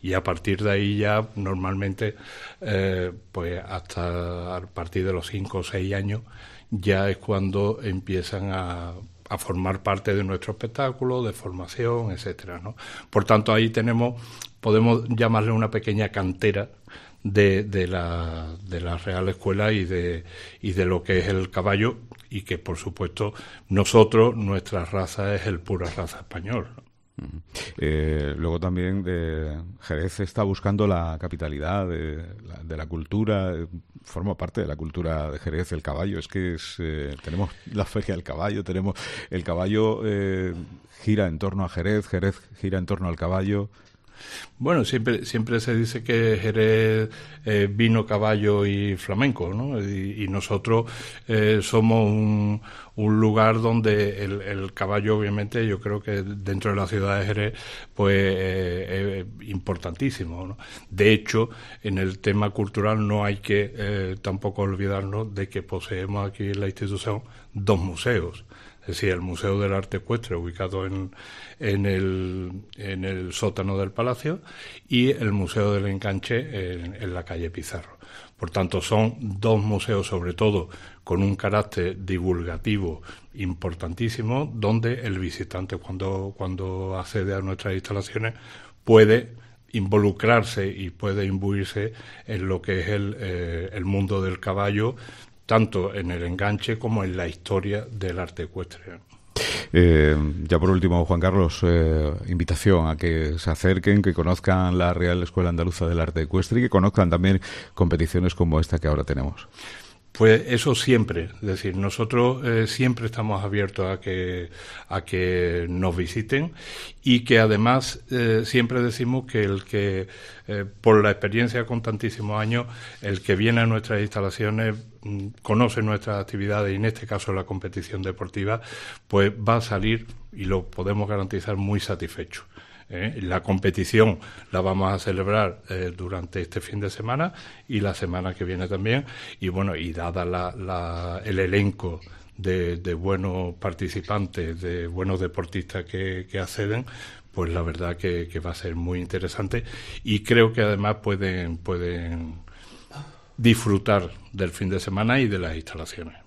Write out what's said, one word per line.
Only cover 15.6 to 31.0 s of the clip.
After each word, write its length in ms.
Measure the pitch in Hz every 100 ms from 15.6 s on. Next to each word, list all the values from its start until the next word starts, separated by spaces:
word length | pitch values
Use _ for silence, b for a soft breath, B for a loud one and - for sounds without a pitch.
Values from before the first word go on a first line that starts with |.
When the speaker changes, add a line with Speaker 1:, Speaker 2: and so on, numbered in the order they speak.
| 110
Speaker 1:
pequeña 400 | 110 - 104 104
cantera 600 | - 92 90 107 98 101 - - B B B
de, 420 | 107 101 101 95
de 240 | 104 98 90
la, 680 | 92 85 85 82 82 80 87
de 160 | 101 87
la 180 | 85 85
Real 300 | - 92 92
Escuela 440 | 92 - 98 107
y 120 | 107
de, 400 | 87 90 87 82 - B B B
y 120 | 107
de 120 | 90
lo 180 | 90 92
que 160 | - 92
es 100 | 90
el 220 | 95 92
caballo, 460 | - 92 101 110 113 - - -
y 120 | 104
que, 160 | - 90
por 180 | - 85
supuesto, 560 | - 85 90 - 104 - B B -
nosotros, 680 | 98 98 113 110 113 113 113
nuestra 480 | 101 98 - 98
raza 500 | 87 101 92 - 98
es 120 | 101 107
el 120 | 90
pura 320 | 82 95 85
raza 280 | 82 87 -
español, 500 | - 90 92 120 113 -
¿no? 100 | - _ _ -
Speaker 2:
Ujú. 220 | - 80 - B B -
Eh, 560 | 73 78 78 76 73 73
luego 240 | 82 85
también, 420 | 90 90 90 98 90
eh, 500 | 87 82 78 78 76 85 -
Jerez 400 | - 78 85 -
está 220 | 98 -
buscando 440 | 104 95 104 101 104
la 300 | 90